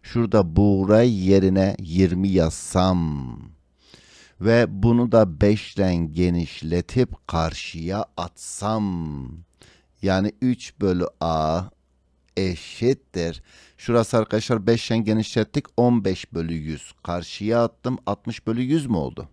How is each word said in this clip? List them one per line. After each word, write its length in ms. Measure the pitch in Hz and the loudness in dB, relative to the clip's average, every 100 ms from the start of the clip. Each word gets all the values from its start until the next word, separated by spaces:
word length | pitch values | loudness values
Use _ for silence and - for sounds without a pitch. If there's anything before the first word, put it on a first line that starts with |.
şurada 540 | - 120 113 107 90 82 | -4 -2 2 2 4 4
Buğra 460 | 104 98 95 107 | 4 4 4 6
yerine 720 | 123 104 92 98 92 95 95 - | 6 4 4 6 6 4 2 -2
yirmi 480 | 90 85 95 90 98 | -4 2 2 2 2
yazsam 1080 | 92 80 - - 92 95 90 82 71 62 57 - - _ _ _ - _ - - _ | 2 2 -2 -4 2 2 2 -2 -4 -8 -12 -16 -20 _ _ _ -20 _ -20 -20 _
ve 420 | 98 117 110 98 | 2 4 2 2
bunu 300 | 117 117 120 | 2 4 4
da 280 | 113 101 73 | 4 4 2
beş 360 | 104 107 - - | 2 2 -2 -2
ile 200 | 95 87 | 0 0
genişletip 1300 | 82 78 90 87 80 - 80 87 - 123 123 - - | -2 0 2 2 -2 -8 -4 -4 -2 -2 -2 -4 -6
karşıya 760 | 82 80 - - 82 82 101 - - | -4 -4 -6 -12 -10 -6 -6 -8 -8
atsam, 1120 | 85 - - - 104 110 101 87 80 71 64 80 85 _ - _ _ _ | -10 -12 -16 -8 -4 -2 -2 -4 -6 -8 -12 -16 -20 _ -20 _ _ _
yani 300 | 98 92 104 - | 0 0 0 -2
üç 380 | 127 123 - _ | -2 -2 -8 _
bölü 260 | 98 90 87 _ | 0 0 -2 _
A 420 | 82 80 78 82 95 _ _ _ _ _ _ - | -2 0 0 -2 -6 _ _ _ _ _ _ -4
eşittir. 1040 | 95 85 - - 117 135 _ 90 85 80 - - _ _ | -4 -4 -12 -2 -2 -2 _ -6 -6 -6 -18 -20 _ _
Şurası 420 | - 117 113 117 | 0 0 2 0
arkadaşlar 480 | 110 110 - 117 98 | 0 -2 0 -2 2
beş 240 | 117 - | 0 0
ile 80 | 117 | -2
genişlettik. 680 | 107 110 107 120 110 147 - - | 0 -2 0 -2 -2 -4 -4 0
On 280 | 123 120 | 2 2
beş 280 | 98 92 - | 0 -4 -6
bölü 220 | 85 82 | -8 -6
yüz. 380 | 82 78 76 - _ | -6 -6 -10 -12 _
Karşıya 640 | - 87 82 - 104 117 | -8 -8 -8 -8 -2 0
attım. 340 | 117 _ 127 131 - | 0 _ -8 -6 -6
Altmış 400 | 101 - 110 - | -6 -8 -8 -6
bölü 160 | 117 | -4
yüz 240 | 127 160 139 | 0 -2 0
mü 100 | 95 | -4
oldu? 320 | 67 55 - | -4 -10 -18